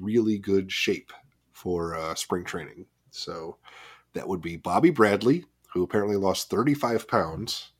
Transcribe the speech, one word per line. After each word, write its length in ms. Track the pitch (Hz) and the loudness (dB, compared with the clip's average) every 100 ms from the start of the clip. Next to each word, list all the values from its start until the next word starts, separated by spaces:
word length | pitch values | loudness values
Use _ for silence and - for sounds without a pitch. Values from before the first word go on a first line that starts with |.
really 380 | 98 117 110 104 | -2 2 2 0
good 340 | 98 98 95 | 2 0 0
shape 400 | - - 92 - - _ _ _ | -2 -2 -2 -6 -20 _ _ _
for, 420 | - 92 87 85 | -10 -4 -4 -4
uh, 200 | 82 80 | -6 -6
spring 300 | 80 - 92 | -6 -4 -4
training. 420 | 87 90 73 - 90 _ _ | -4 -10 -12 -16 -20 _ _
So 480 | - - 85 82 - - - - - _ | -14 -12 -10 -12 -14 -20 -20 -20 -20 _
that 140 | - - | -10 -6
would 120 | 92 | -4
be 140 | 82 85 | -6 -8
Bobby 340 | 90 95 165 | 0 4 6
Bradley, 540 | 139 107 101 113 170 - _ - | 6 6 6 4 2 0 _ -6
who 100 | 90 | -2
apparently 340 | 90 107 101 101 | 0 0 2 2
lost 320 | 95 90 - | 2 0 -2
thirty-five 560 | 95 135 143 120 110 - | 0 2 2 0 -2 0
pounds 680 | 117 80 82 113 - - _ | 0 0 -4 -6 -8 -10 _